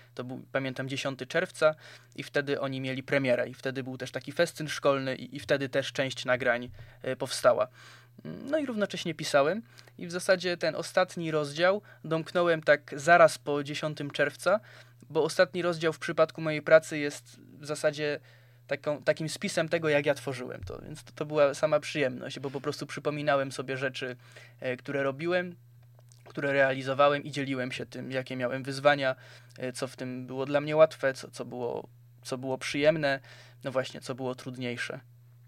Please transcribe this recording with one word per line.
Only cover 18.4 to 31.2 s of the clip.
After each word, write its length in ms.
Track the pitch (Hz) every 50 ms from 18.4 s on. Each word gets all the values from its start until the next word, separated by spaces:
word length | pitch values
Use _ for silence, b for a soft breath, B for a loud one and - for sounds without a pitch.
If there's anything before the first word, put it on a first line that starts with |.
| b b b b b
taką, 360 | - 143 143 - 151 151 131 -
takim 260 | - 151 - 165 151
spisem 400 | - - - 196 - 180 160 156
tego, 200 | 175 170 165 156
jak 180 | 147 143 147
ja 80 | 151 139
tworzyłem 500 | 127 - 139 131 123 127 - - - -
to, 160 | - - - -
więc 220 | - 156 - -
to, 80 | - -
to 120 | - 156
była 280 | 151 151 151 143 139 143
sama 260 | - - 156 151 151
przyjemność, 600 | 143 - - 156 139 127 127 123 120 131 - 143
bo 100 | 135 139
po 100 | 131 139
prostu 260 | 135 147 139 - 143
przypominałem 680 | 139 - 147 135 151 147 147 147 151 139 139 135 135 127
sobie 240 | - 135 131 135
rzeczy, 400 | 127 139 135 131 - 135 127 123 123 B B B B B B B B
e, 160 | - 131 123
które 260 | 127 - - 143 139 139
robiłem, 540 | 135 135 135 160 170 180 180 180 180 175 - - - - - - - - - - - - - -
które 280 | - - 160 143 139 139
realizowałem 720 | 139 139 135 135 135 131 135 135 131 143 143 143 143 139
i 60 | 151
dzieliłem 420 | 135 143 139 135 135 127 123 127 -
się 140 | - 123
tym, 260 | 117 - 127 127 127 131
jakie 240 | 131 127 - 131
miałem 260 | 127 123 120 131 135 127
wyzwania, 540 | 139 135 135 135 147 143 143 135 131 131 - B B B B B B B -
e, 140 | - 127 123
co 160 | - 139 127
w 80 | -
tym 300 | - 135 127 127 127 127
było 200 | 127 131 131 135
dla 140 | 139 143 143
mnie 160 | 147 151 151
łatwe, 380 | 156 160 156 - - - 135 131
co, 160 | -